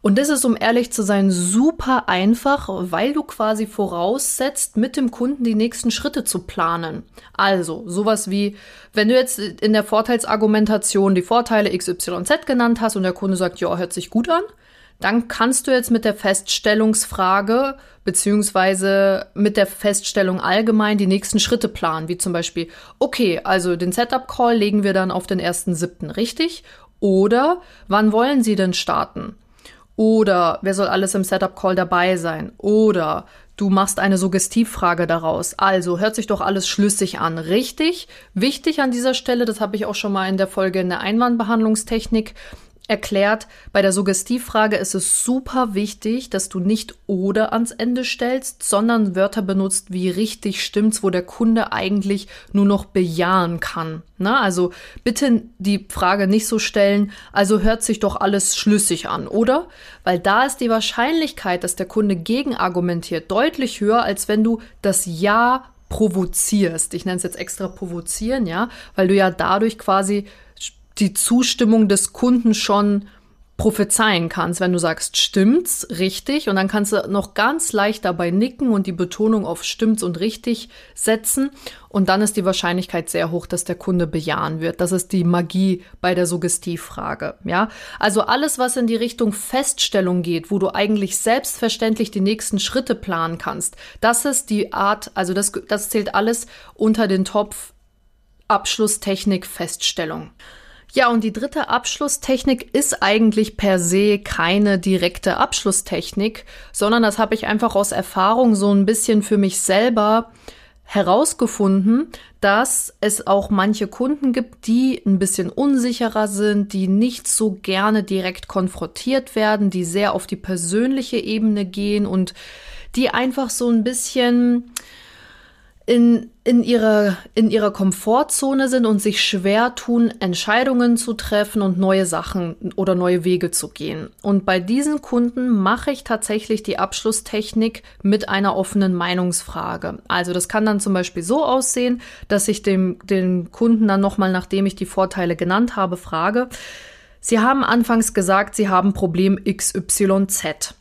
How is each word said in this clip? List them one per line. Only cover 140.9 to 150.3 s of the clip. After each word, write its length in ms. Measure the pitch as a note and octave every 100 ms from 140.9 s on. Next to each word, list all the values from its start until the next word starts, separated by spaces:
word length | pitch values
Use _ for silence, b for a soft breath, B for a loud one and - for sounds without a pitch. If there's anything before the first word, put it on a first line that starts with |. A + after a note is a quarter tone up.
Beispiel 300 | F#3+ F3+ -
so 200 | E3+ C4+
aussehen, 600 | D4+ C4 C4 B3+ B3 A#3+ B B -
dass 200 | G3+ G3
ich 140 | G#3
dem, 380 | G3+ F#3+ F#3 -
den 480 | - G3 F#3 F3+ E3+
Kunden 360 | - A#3 A3+ G#3+
dann 120 | G3
nochmal, 320 | G3 G3+ F#3+
nachdem 360 | F#3 F#3 F#3+ G3
ich 80 | F#3+
die 100 | F3+
Vorteile 500 | - F#3+ G3 F3 E3
genannt 400 | F3+ F#3+ A#3+ G#3+
habe, 220 | F#3 F3
frage, 520 | - D#3+ F3 A3+ B3 B B B B B B B
Sie 200 | - A3+
haben 240 | A#3 C#4
anfangs 500 | - A#3+ A3+ A3+ A3+
gesagt, 400 | - F#3 F#3+ G#3
Sie 160 | - G3+
haben 240 | F#3 G3
Problem 460 | G3 F3+ E3 G3 F#3+
X 300 | - F#3+ -
Y 560 | G3 F3+ - G3 F#3+
Z. 460 | G3